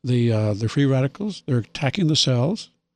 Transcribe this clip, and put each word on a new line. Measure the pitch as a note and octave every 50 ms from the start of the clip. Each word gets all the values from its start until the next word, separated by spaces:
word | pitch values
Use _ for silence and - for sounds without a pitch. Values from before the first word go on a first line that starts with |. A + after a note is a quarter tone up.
| -
the, | B2 B2+ A#2+ A#2 A#2 A2+
uh, | G#2+ A2 G#2 G#2
the | G2 A2+ G#2+
free | - C#3+ C#3+
radicals, | C3+ C3+ C3 C3 C#3 - - G3+ G#3+ F3+ - -
they're | - B2+ A#2+
attacking | G2+ - - - D3 C3 - G3+ F3+ D3+
the | D#3
cells, | - - C#3 B2+ A#2+ B2 E3 G#3+ - - - _ _ _ _ _